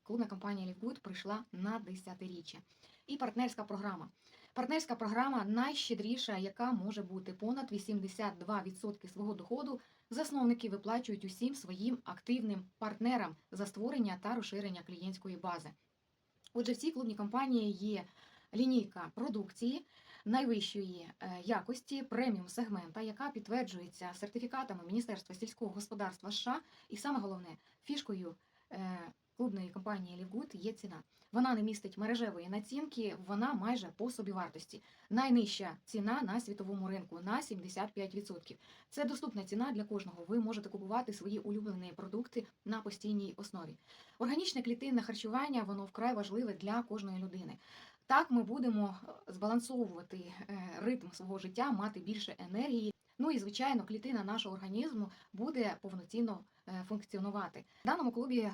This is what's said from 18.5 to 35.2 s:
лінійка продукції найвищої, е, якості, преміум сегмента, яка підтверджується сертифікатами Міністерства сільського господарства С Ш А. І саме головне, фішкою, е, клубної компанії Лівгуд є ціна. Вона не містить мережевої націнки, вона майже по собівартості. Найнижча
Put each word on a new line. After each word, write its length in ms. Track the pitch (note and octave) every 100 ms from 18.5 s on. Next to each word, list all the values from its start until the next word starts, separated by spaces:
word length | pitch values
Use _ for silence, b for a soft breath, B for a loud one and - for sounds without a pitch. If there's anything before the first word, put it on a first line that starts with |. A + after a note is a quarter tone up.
лінійка 560 | G#3+ C4 B3+ G3+ - E3
продукції 720 | - C4+ G#3+ G3 - A#3 C#4+ - B B B
найвищої, 840 | - B3 C4+ A3 G3 G#3 F#3+ F3 E3+ -
е, 200 | F#3 F3+
якості, 580 | F3+ A3 - B3+ - C#4
преміум 460 | C4 - B3+ G3+ F3+
сегмента, 520 | - A#3 G3+ E3+ F#3
яка 300 | A3 G#3+ C#4+
підтверджується 800 | C#4 G3+ A#3 B3 F#3 F3 - F3+
сертифікатами 680 | F3+ G#3 A#3+ A#3+ C4 B3+ F#3 E3+
Міністерства 480 | G#3+ A#3 G3 -
сільського 380 | F#3 A3 - G#3+
господарства 580 | F#3+ G3+ G#3 G3 F#3 F#3
С 60 | G#3
Ш 140 | -
А. 100 | C#4+ - B B
І 80 | G#3+
саме 220 | C#4 C4+
головне, 380 | G3+ F#3+ E3+ D#3 b b
фішкою, 520 | - C#4+ - G3 F3 E3 b b b
е, 260 | F3+ F#3 F3+ E3+ - _ -
клубної 340 | B3 G3 F#3
компанії 460 | G3 F#3+ G3+ F3+ F3+
Лівгуд 340 | F#3 G3+ D#4
є 200 | F#3+ G3+
ціна. 300 | A3+ G3+ D#3+ - b b
Вона 220 | A3+ C4
не 80 | A#3
містить 360 | G#3+ G#3 G3 -
мережевої 500 | G#3+ A#3 A3+ E3+ F3
націнки, 680 | G3+ G#3 C4 D4+ A#3+ G#3+ F3 F#3
вона 280 | G3+ B3
майже 340 | C4 G3+ B3 F#3 -
по 140 | A#3
собівартості. 720 | B3 G3 G3 B3 - - - B B B
Найнижча 640 | A3